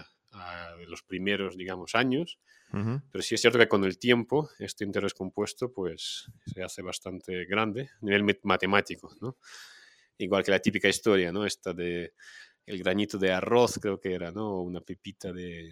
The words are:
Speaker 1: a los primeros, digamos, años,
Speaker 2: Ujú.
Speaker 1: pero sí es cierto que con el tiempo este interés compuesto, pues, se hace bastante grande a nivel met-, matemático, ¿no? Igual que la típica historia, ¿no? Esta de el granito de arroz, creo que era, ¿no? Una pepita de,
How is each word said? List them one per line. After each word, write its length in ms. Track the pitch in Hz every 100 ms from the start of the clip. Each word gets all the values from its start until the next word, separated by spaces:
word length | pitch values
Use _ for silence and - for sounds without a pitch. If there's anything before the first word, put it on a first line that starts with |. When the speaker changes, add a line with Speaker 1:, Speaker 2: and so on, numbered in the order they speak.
| - _ _
Speaker 1:
a 440 | 101 90 87 85 85 85
los 140 | 85
primeros, 520 | - 92 95 101 95 90
digamos, 400 | 92 92 85 113
años, 420 | 127 131 175 - _ _ -
Speaker 2:
Ujú. 280 | 98 110 135 -
Speaker 1:
pero 120 | 95
sí 140 | - 110
es 40 |
cierto 180 | 117 120
que 120 | 110
con 160 | 104 98
el 120 | 87
tiempo 520 | 120 120 113 143 151 -
este 240 | 98 -
interés 300 | 101 98 98
compuesto, 580 | - 92 - 104 - 123
pues, 580 | 98 90 80 - - - - -
se 180 | 92
hace 180 | 90 -
bastante 640 | 90 - 95 90 - 90 87
grande 460 | 104 110 110 139 -
a 40 | 104
nivel 180 | 104
met-, 180 | 104 101
matemático, 720 | 101 90 95 101 - 85 82 -
¿no? 160 | 117 - - - - - - _ _ -
Igual 260 | 95 98
que 80 | 98
la 80 | 95
típica 300 | - 98 98
historia, 420 | - 113 98 87
¿no? 140 | 95 104
Esta 260 | - 95
de 420 | 87 87 87 85 _ - - - _ -
el 120 | 98
granito 380 | 90 98 104 101
de 140 | 95
arroz, 480 | 92 95 120 117 -
creo 200 | 104 95
que 120 | 95
era, 200 | 90 85
¿no? 260 | 95 107 95
Una 180 | 90 87
pepita 500 | - 90 98 - 95
de, 400 | 90 90 85 82